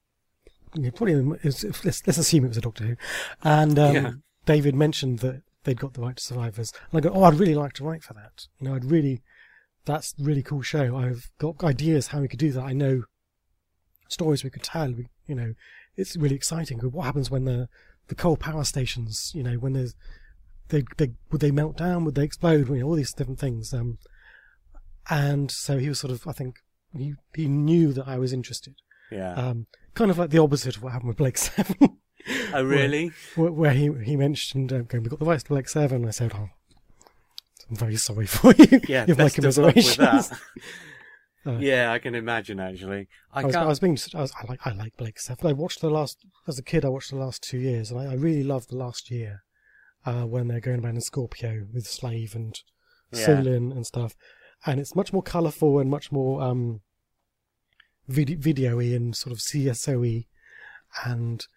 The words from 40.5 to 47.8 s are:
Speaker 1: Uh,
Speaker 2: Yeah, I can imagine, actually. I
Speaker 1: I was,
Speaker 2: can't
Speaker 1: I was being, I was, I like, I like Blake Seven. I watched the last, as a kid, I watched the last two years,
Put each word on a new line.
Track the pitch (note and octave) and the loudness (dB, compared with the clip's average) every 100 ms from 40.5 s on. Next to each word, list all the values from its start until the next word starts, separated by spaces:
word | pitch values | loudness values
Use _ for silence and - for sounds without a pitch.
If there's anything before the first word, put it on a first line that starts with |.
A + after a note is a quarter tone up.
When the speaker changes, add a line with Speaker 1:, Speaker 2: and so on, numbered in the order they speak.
| - - - - - - - _ _ C#3+ | -20 -18 -18 -20 -20 -20 -20 _ _ -6
Speaker 1:
Uh, | A#2+ | -2
Speaker 2:
Yeah, | C#3 B2+ A#2+ | 2 2 2
I | A#2 | 0
can | B2+ A#2 | -2 -6
imagine, | A2+ A#2 G#2 G2 | -2 -4 -4 -6
actually. | F#2 F#2 F#2+ G2 G2 _ _ | -6 -8 -8 -8 -10 _ _
I | C#3 | -4
Speaker 1:
I | C3+ | 0
was, | |
Speaker 2:
can't | E3+ D#3 | 2 2
Speaker 1:
I | |
was | C#3+ | 2
being, | F#3 C3+ - E3 | 2 0 -4 -6
I | |
was, | C3 - | -6 -8
I | G#2+ | -12
like, | B2 C3 | -8 -6
I | |
like | G2+ A2 - | -6 -10 -10
Blake | A2+ - | -12 -10
Seven. | - B2+ E3 | -12 -4 -2
I | |
watched | C#3 F3 - | -2 -4 -4
the | D#3+ | -2
last, | D#3 C#3+ - _ _ - | -2 -4 -8 _ _ -12
as | C3 | -12
a | |
kid, | - E3 | -2 -2
I | C3+ | 0
watched | C3+ - | -4 -8
the | C3+ | -8
last | C3 - | -8 -10
two | - B2+ | -10 -6
years, | C3 A#2 | -2 -4